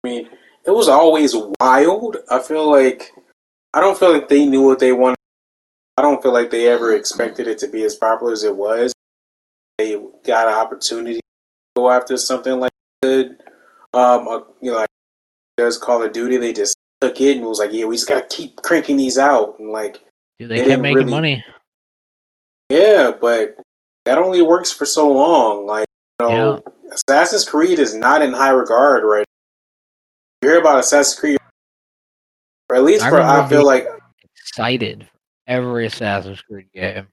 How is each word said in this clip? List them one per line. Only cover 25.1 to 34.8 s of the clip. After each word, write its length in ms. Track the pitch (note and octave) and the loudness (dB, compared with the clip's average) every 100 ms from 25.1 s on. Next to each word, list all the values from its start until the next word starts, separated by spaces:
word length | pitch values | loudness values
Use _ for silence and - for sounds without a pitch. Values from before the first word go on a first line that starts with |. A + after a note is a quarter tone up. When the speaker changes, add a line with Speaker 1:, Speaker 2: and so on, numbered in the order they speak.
Speaker 1:
long. 520 | C3+ D#3 D#3+ A2+ G#2 | 2 4 4 2 -2
Like, 220 | G2+ G#2+ G#2+ _ _ - | -6 -6 -8 _ _ -4
you 60 | A#2 | -2
know, 360 | A2+ A2 G#2+ - | 0 -2 -4 -12
Speaker 2:
Yeah. 260 | _ - | _ -16
Speaker 1:
Assassin's 520 | - - C#3+ E3+ G#3 | -10 0 0 2 -2
Creed 340 | - - - E3+ | -2 0 0 0
is 160 | B2 | -2
not 260 | A2 B2 D3+ | 0 0 2
in 120 | C#3+ | 0
high 180 | B2+ C3+ | 0 2
regard 540 | C3 - A#2 C#3+ B2 | 2 2 2 4 2
right 160 | G#2+ G#2 | 2 0
now. 1300 | G#2 _ _ _ _ _ _ _ _ _ _ _ C3+ | -2 _ _ _ _ _ _ _ _ _ _ _ 2
You 60 | |
hear 60 | E3 | 4
about 200 | D#3+ C3+ | 4 2
Assassin's 380 | A#2+ D3 C#3 - | 2 2 0 -2
Creed, 200 | D3+ - _ _ _ _ _ _ _ _ _ _ _ _ _ | -2 -4 _ _ _ _ _ _ _ _ _ _ _ _ _
or 80 | B2+ | 2
at 60 | |
least 220 | C#3+ G4+ | 4 2
Speaker 2:
I 60 | C3+ | 2
Speaker 1:
for, 60 | D3 | 2
Speaker 2:
remember 240 | B2+ C#3 | 4 2
Speaker 1:
I 60 | C3+ | 4
feel 100 | C#3+ | 4
Speaker 2:
being 80 | C#3+ | 4
Speaker 1:
like 200 | B2+ - - _ _ _ _ | 2 -2 -14 _ _ _ _
Speaker 2:
excited 680 | - - A2+ B2+ | -18 -8 -6 -4